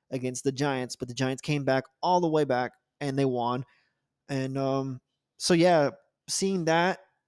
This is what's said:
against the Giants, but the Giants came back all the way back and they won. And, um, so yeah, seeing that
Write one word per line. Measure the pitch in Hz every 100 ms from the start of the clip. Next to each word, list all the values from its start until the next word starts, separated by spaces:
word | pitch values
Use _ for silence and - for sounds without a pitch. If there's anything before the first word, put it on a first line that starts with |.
| -
against | 131 127 123
the | 139
Giants, | 131 147 131 123 -
but | 123
the |
Giants | 120 131 131
came | - 147
back | 135 131 - _
all | 170 180
the | 170
way | 156
back | 139 123 123 - _ -
and | 143 135
they | 135
won. | 120 117 127 - _ _ _ _ _ -
And, | 135 131 135
um, | 135 135 135 127 _ _ _ -
so | -
yeah, | 170 180 160 139 - _ _ -
seeing | - 196 185 160
that | 165 185 - _ _